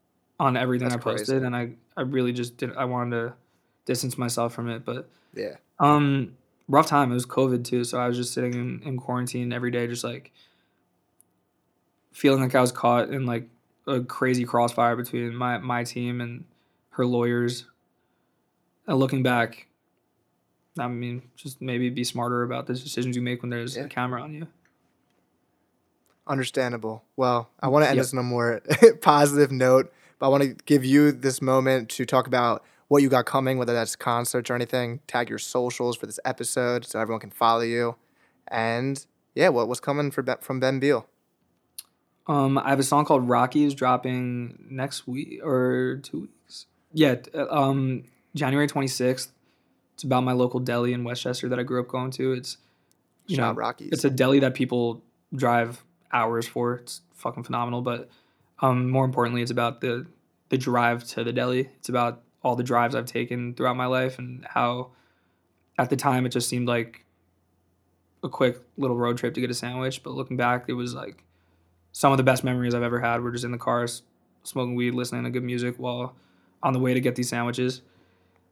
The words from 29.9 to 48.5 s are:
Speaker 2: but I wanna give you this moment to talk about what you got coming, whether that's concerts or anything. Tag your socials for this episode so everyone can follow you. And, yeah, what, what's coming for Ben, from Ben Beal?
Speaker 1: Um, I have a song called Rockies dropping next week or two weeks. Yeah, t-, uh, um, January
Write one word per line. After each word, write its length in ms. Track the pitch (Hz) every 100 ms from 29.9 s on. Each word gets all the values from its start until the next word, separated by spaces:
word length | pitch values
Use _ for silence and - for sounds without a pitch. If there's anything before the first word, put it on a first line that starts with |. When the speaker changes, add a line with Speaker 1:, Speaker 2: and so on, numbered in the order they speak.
| _ _ -
Speaker 2:
but 80 | 135
I 20 |
wanna 200 | 139 139
give 360 | - - 143
you 280 | 127 143 147
this 280 | 123 135 127
moment 480 | 131 131 131 131 110
to 140 | -
talk 220 | 123 131 123
about 380 | 123 120 107 - _ -
what 140 | 143
you 60 | 139
got 180 | 127 120
coming, 320 | 135 131 131
whether 140 | 120
that's 220 | 120 110 -
concerts 540 | - 120 120 127 117
or 40 |
anything. 460 | 123 117 127 120 120 -
Tag 220 | 123 117
your 100 | 110
socials 580 | - 123 123 - 123 117
for 100 | 110
this 120 | -
episode 600 | 131 131 123 135 123 123
so 140 | - 110
everyone 200 | 110 110
can 100 | 104
follow 320 | - 117 117
you. 340 | 117 117 120 117 _ _ _ _ -
And, 560 | 117 113 117 135 135 - _ _
yeah, 140 | - 175
what, 180 | 123 113
what's 120 | 123
coming 300 | - 143 143
for 120 | -
Ben, 140 | 127 120
from 200 | - 131
Ben 180 | 131 135
Beal? 260 | 139 127 - _ _ _ _ _ _ - - _ _ _ -
Speaker 1:
Um, 320 | 143 135 139
I 120 | 135
have 100 | 139
a 40 |
song 200 | 135 147
called 240 | 147 143 123
Rockies 460 | 120 127 147 147
dropping 920 | 139 127 127 127 127 123 123 120 - -
next 380 | 131 135 - -
week 340 | 127 - -
or 560 | 156 131 127 127 127 135
two 200 | - 151
weeks. 440 | 202 _ _ - - _ _
Yeah, 240 | 151 147 120
t-, 140 | -
uh, 140 | 156 139
um, 540 | 151 135 139 131 127 - _ _
January 320 | - 135